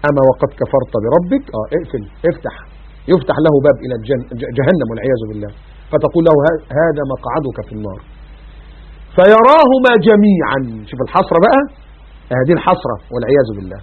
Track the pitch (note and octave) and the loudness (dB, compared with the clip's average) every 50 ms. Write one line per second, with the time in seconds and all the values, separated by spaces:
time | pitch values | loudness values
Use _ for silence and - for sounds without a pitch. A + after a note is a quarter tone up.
0 | - D3 C#3+ C#3 C3+ C3 C3 - - C3+ - - C3+ - - C3+ B2+ - - A2+ | 0 0 0 2 2 2 2 0 -4 -6 -4 -8 -8 -2 -2 -4 -4 -2 -6 -6
1 | G#2 A#2 C#3 E3+ F3 F3 C4 C#4 - - - A2 G#2+ - C#3+ E3 E3+ - - A#2+ | -4 0 0 0 0 0 -4 -4 -4 -6 -10 -10 -8 -6 -6 -6 -6 -6 -10 -10
2 | G2+ - - - - E3 E3+ - - B2+ - - - - - - - - - - | -10 -12 -16 -4 -4 -4 -4 -4 -10 -14 -14 -14 -20 -20 -20 -20 -20 -20 -20 -18
3 | - - F3 F3 C3+ - D3 C#3 D3+ D#3+ D3 C#3 C3+ D3 C#3 A2 - B2+ B2 A2+ | -2 0 0 0 0 -2 -2 0 2 2 2 2 2 2 2 0 -2 -10 -10 -8
4 | A2 A#2 C#3 B2 A#2+ - B2+ A#2 C3+ B2 A#2+ A#2 C3+ C#3+ F#3+ E3 B2+ A2+ A2+ A2+ | -4 -4 -4 -4 -4 -10 -12 -12 -10 -8 -4 -2 0 0 0 0 -2 -4 -6 -6
5 | G#2 C3+ C3 A#2 A2+ G#2+ G#2+ G#2 G#2 G#2 - - - - - - - - - D3+ | -2 -2 -2 -2 -4 -10 -10 -12 -12 -14 -16 -20 -20 -20 -20 -20 -12 -4 -4 -2
6 | - D3 - E3+ E3 E3+ D#3 C#3+ C#3 D#3+ E3+ - - - B2+ C#3+ E3 E3 D3+ D3 | -2 0 0 2 2 4 4 4 2 0 0 -2 -8 -6 -2 0 0 0 0 -2
7 | C#3+ C3+ C3 B2 - B2 A#2+ D#3+ D3 B2+ A2 - - - A2 A2 G#2 G2+ F#2 E2+ | -4 -6 -8 -10 -8 -8 -6 -6 -6 -6 -10 -10 -14 -12 -12 -12 -12 -12 -12 -14
8 | - - - - - - - - - - - - - - - - - - - - | -18 -20 -20 -20 -20 -20 -20 -20 -20 -20 -20 -20 -20 -20 -20 -20 -20 -20 -20 -20
9 | - - - - F3+ G3 G#3+ A3 A3+ B3+ D4 D#4+ D#4 B3+ C4 C4 B3 B3+ A#3+ A3 | -20 -4 2 4 6 6 6 8 8 6 6 6 6 4 4 4 4 4 2 4
10 | D#3 A3 G#3+ G#3 G#3 G#3 G3 F3 D3 G#2+ B2 C3+ C3+ A#2+ A2+ A2 G#2+ - - B2 | 4 4 4 6 4 4 2 2 0 -2 -2 -4 -4 -6 -10 -14 -14 -14 -8 -8
11 | C3 - - - F#3+ - G3 E3+ F3+ A#3 D4 C4+ C#4+ C#4 - - - - - - | -8 -2 -2 -2 0 2 2 2 4 4 4 2 0 -2 -8 -20 -20 -20 -20 -20
12 | - - - - - - B2+ B2+ C3 C#3+ F3 D#3 - F3+ F#3 - - C3 A2+ G2+ | -20 -20 -20 -20 -10 -6 -2 -2 0 0 0 0 2 0 0 0 -2 -8 -8 -8
13 | - - A#2 B2 - - C#3 C#3+ C3 A2+ G#2+ G2+ F#2+ F2+ F#2 G2+ | -10 -10 -10 -8 -2 0 2 2 2 0 -4 -12 -12 -14 -14 -16